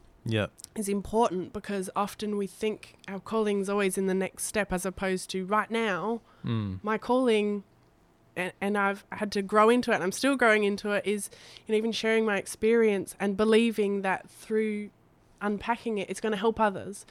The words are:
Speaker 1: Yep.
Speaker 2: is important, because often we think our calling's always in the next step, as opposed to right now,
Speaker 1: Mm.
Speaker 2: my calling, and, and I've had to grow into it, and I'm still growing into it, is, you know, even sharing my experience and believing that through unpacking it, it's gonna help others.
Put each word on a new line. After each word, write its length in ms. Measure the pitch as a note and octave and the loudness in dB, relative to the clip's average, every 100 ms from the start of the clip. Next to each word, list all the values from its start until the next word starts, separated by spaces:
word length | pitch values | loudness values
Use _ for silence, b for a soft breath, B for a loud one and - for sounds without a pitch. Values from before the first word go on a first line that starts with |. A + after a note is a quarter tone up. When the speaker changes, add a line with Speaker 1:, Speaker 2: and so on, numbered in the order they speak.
| - _ A#2 | -12 _ -2
Speaker 1:
Yep. 240 | A2 G2 - - | -2 -2 -6 -14
Speaker 2:
is 140 | - G3 | -8 -4
important, 640 | G3+ - A3 A#3+ F#3 E3+ | -4 -2 0 0 -2 -8
because 360 | G#3 - G3+ F#3+ | -10 -6 -6 -6
often 400 | - G3+ - G#3 G3+ | -4 -6 -6 -6 -4
we 100 | G3 | -6
think 480 | - G#3+ - - - - | -4 -4 -4 -12 -20 -14
our 120 | F#3+ | -12
calling's 500 | - A3 G#3+ G3+ G3 | -4 -2 0 0 0
always 260 | G3+ G3 G3 | 0 0 0
in 100 | F#3+ | 0
the 80 | |
next 300 | F#3+ F#3+ - | 0 -2 -6
step, 280 | - A3 G3 | -4 -2 -2
as 100 | F3+ | -2
opposed 440 | F#3+ - F#3+ F#3 - | -4 -4 -2 -2 -4
to 140 | F#3+ | -6
right 240 | F#3 G#3+ G3+ | -2 -2 0
now, 520 | A3+ A3 F3 G3+ A#3 _ b | -2 0 -2 -2 -4 _ b
Speaker 1:
Mm. 360 | - A2+ G2+ F#2 | -4 -4 -4 -6
Speaker 2:
my 160 | G#3+ A3 | -4 -2
calling, 640 | - B3+ B3+ G#3+ G#3 G#3 - _ _ _ _ _ _ | 0 2 4 2 2 -2 -8 _ _ _ _ _ _
and, 160 | - F3+ - | -8 -8 -4
and 160 | G3 | -2
I've 300 | G#3 G3 G3 - | 2 0 -2 -8
had 200 | G3+ G#3 | -6 -4
to 100 | G#3 | -4
grow 260 | F#3+ G#3+ A3 | 2 6 6
into 220 | B3 A#3 | 6 4
it, 40 | |
and 80 | F3 | 0
I'm 80 | F3+ | 0
still 240 | - C4+ | 0 0
growing 280 | C4+ A#3 G#3+ | 4 4 4
into 280 | G3+ G3+ G#3 | 2 0 -2
it, 120 | G#3 | -2
is, 240 | F#3+ G#3 - B B B - | 0 -4 -6 B B B -2
you 40 | |
know, 40 | G#3+ | 0
even 140 | A3+ | 0
sharing 340 | G#3+ A3 A3+ | 0 0 2
my 120 | A3 G3 | 2 0
experience 800 | - - A3 A#3 A3 G3 - - | -4 0 4 6 4 2 -2 -4
and 180 | G3+ G3 | -2 2
believing 640 | A3 A3 A#3 A3 G3+ G3+ | 6 6 6 2 0 0
that 260 | F#3+ F3+ - | 0 -2 -6
through 640 | - - A3 A3 G#3 G#3 _ _ _ _ - | -16 -4 -2 0 -4 -8 _ _ _ _ -6
unpacking 580 | G#3 G3+ A3 A#3 A#3 G#3 | -4 -2 -2 -4 -2 -4
it, 100 | F3+ | -4
it's 100 | F#3+ | -4
gonna 180 | A3 G3+ | -2 0
help 220 | A3+ A3 | 0 2
others. 460 | G#3+ F3+ G#2 - - | 0 0 -10 -12 -10